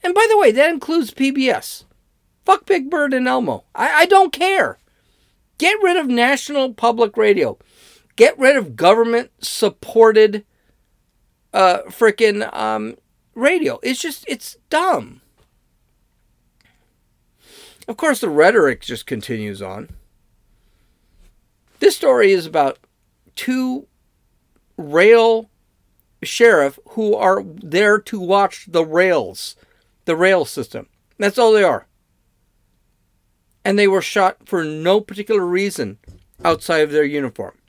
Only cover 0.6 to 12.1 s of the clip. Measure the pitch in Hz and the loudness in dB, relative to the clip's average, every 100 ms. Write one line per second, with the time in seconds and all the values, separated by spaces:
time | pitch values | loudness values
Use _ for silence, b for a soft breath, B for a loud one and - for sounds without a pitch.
0.6 | 302 330 - 330 240 - 269 277 262 156 | 0 0 -4 -4 -4 -2 -2 0 -2 -2
1.6 | - - _ _ _ _ _ _ - 381 | -6 -18 _ _ _ _ _ _ -2 -2
2.6 | - 370 269 330 294 262 254 254 214 107 | 0 -4 -2 -4 -2 -2 -2 -2 -4 -8
3.6 | _ - 269 302 339 392 381 277 359 392 | _ -4 0 2 4 4 4 0 -2 0
4.6 | 135 - _ _ _ _ _ _ _ _ | -2 -6 _ _ _ _ _ _ _ _
5.6 | 339 427 392 359 294 240 240 277 - 285 | -2 0 0 0 -2 0 0 0 -4 -4
6.6 | 262 226 233 233 233 214 214 196 135 98 | -6 -2 -2 0 -2 0 0 2 0 -4
7.6 | b b b b b - 247 - 262 277 | b b b b b 2 2 4 2 2
8.6 | 180 110 170 220 233 233 254 _ - - | -2 0 2 4 2 -2 -4 _ -12 -4
9.6 | 214 - - 226 226 220 214 208 - _ | -4 -4 -4 4 4 6 4 2 -12 _
10.6 | _ _ _ _ _ _ _ _ _ - | _ _ _ _ _ _ _ _ _ 2
11.6 | 190 180 - - 226 | 2 2 -4 0 0